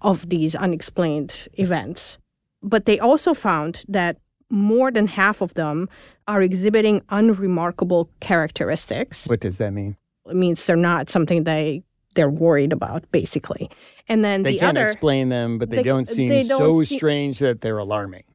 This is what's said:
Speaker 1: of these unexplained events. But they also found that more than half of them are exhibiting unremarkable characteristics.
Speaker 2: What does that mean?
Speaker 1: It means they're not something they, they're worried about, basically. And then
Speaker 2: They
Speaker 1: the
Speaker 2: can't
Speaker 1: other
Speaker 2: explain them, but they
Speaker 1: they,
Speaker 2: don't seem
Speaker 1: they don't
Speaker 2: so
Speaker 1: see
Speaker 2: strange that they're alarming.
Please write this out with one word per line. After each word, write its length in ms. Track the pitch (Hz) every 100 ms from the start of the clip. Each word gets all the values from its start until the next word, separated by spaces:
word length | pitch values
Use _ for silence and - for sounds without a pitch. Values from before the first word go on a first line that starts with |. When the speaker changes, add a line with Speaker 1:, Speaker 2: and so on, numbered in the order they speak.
Speaker 1:
of 260 | 202 170 170
these 260 | 175 156 160
unexplained 920 | 190 165 - - 170 151 143 - -
events. 680 | - 185 160 101 - - - _ _ _ _
But 240 | 202 214 220
they 140 | 208
also 340 | 233 302 349
found 500 | 294 208 160 151 - -
that 300 | 196 175 170 _ _ -
more 440 | 202 202 233 262
than 160 | 226 202
half 340 | 202 196 208
of 140 | 180 -
them 340 | 151 156 190 - - _ -
are 160 | 208
exhibiting 580 | 185 185 208 220 214 208 -
unremarkable 1000 | 202 226 196 196 170 175 - 180 175 170 _
characteristics. 1080 | - 170 156 - 123 160 - 127 262 - -
Speaker 2:
What 120 | 120
does 180 | 101 92
that 160 | 107
mean? 240 | 101 101 101 _ _ -
Speaker 1:
It 60 | 180
means 280 | 180 165
they're 120 | - 170
not 340 | 175 170 165
something 360 | 185 156 170 160
they, 360 | 156 156 147 - _ _
they're 160 | - 143
worried 420 | 156 170 143 143
about, 380 | - - 156 -
basically. 600 | 170 - 147 - - - - - - -
And 160 | 220
then 200 | 208 196
Speaker 2:
They 80 | 143
Speaker 1:
the 80 | -
Speaker 2:
can't 180 | 180 285
Speaker 1:
other 80 | 214
Speaker 2:
explain 440 | 214 156 135 127
them, 280 | 123 117 113
but 140 | 113
they 60 | 233
Speaker 1:
they, 60 |
Speaker 2:
don't 240 | 247 135 131
seem 200 | 226 190
Speaker 1:
they 140 | 277
don't 160 | 240 269
Speaker 2:
so 240 | - 165
Speaker 1:
see 120 | 156 277
Speaker 2:
strange 420 | 156 147 143 131
that 220 | 135 113
they're 180 | 113 107
alarming. 460 | 101 104 101 90 _